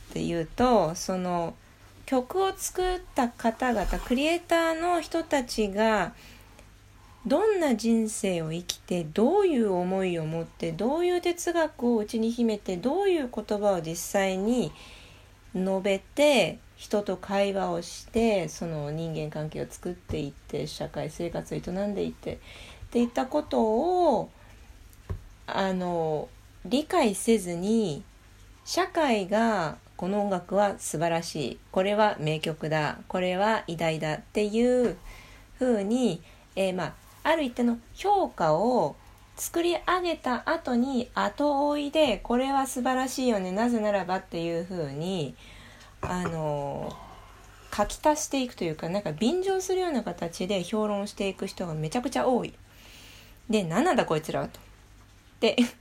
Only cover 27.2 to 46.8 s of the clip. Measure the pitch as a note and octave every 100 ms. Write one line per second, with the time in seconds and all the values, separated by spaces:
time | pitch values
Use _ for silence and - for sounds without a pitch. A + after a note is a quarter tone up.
27.2 | - A3+ F3+ E3+ G3 A3+ F#3+ C#3 - -
28.2 | - - - - - E4 F#4 E4+ C#4+ G#3+
29.2 | F#3 G#3+ A3+ G3+ D#3 C3+ - - F3+ G#3
30.2 | G3+ F3+ - F#3+ G3+ - - D3+ E3 E3+
31.2 | E3+ D#3+ B2 - - F#3 G3 G#3 G#3+ -
32.2 | D3+ D#3 E3 D#3+ D#3 D#3 D3 - - F#3
33.2 | F3+ F3+ G#3+ A3 - E3 E3 D#3 D#3 D3+
34.2 | - G#3+ G#3 A3 B3 B3 A3+ - - -
35.2 | - - - - B3+ G#3+ G3 B3+ A#3 G#3+
36.2 | - - - F#3+ F#3+ F#3 D3+ - - -
37.2 | C#4+ E4 C4 B3 A#3+ A#3 - - F#4+ G4+
38.2 | C#4 - D#3+ D#3 A#3 A#3+ D3+ - - -
39.2 | - - - E4+ E4+ E4 - F4+ F4 D#4
40.2 | B3+ A#3+ - E4 C#4 A#3+ C4+ B3+ - F#3+
41.2 | G3+ - D4 C#4 D4 D4 C#4+ D#4 C#4+ F#3+
42.2 | - A#3+ C4+ C#4 C4+ B3+ C4 B3+ C4 C4+
43.2 | B3+ G3+ F#3 F#3+ A#3+ A#3 G#3 G3+ F3 F#3
44.2 | - E3+ E3+ E3 F3+ F3+ C#3 C#3+ F3 F#3
45.2 | C3+ - - - - - - - - F3+
46.2 | E3+ D#3+ D3+ D3 C#3+ C#3+